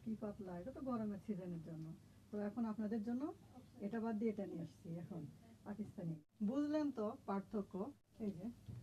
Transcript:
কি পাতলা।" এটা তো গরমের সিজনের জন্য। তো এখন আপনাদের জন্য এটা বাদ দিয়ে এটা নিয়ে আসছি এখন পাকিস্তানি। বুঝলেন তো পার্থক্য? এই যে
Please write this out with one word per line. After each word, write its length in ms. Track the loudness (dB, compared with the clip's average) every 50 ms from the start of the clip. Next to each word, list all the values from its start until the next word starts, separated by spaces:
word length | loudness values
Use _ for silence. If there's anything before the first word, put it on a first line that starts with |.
| -2
কি 120 | -2 -2 0
পাতলা।" 380 | 0 -2 -4 -4 -4 -4 -4 -4
এটা 100 | -4 -4
তো 100 | -4 -2
গরমের 380 | 0 2 4 4 4 2 0 -2 0
সিজনের 360 | 0 0 0 0 0 -2 -2 -4
জন্য। 240 | -4 -4 -4 -4 -6 -6 -8 -12 -16 -20 -20 -10 -4
তো 80 | -2 0
এখন 260 | 0 2 2 2 2
আপনাদের 380 | 2 2 2 2 2 2 2 2
জন্য 320 | 2 2 2 2 0 -2 -4 -10 -16 -16 -16 -16 -16 -8 -4
এটা 200 | -2 0 0 2
বাদ 180 | 2 2 4 4
দিয়ে 140 | 4 4 4
এটা 140 | 2 0
নিয়ে 160 | -2 -2 -2 -4
আসছি 260 | -4 -6 -10 -8 -6 -4 -4 -4
এখন 220 | -4 -4 -6 -6 -6 -8 -12 -16 -18 -20 -12 -8
পাকিস্তানি। 500 | -6 -4 -2 -4 -4 -4 -2 -2 0 -2 -2 -6 -12 _ 2 2
বুঝলেন 500 | 4 6 6 4 6 6 4 4 4 4
তো 240 | 2 2 2 0 -2 -2
পার্থক্য? 680 | 0 0 0 0 2 0 0 0 0 0 0 0 -2 -2 -8 -16 _ -6 -2
এই 120 | 0 0
যে 160 | 0 0 -2 -4 -6 -6 -8 -8 -8 -8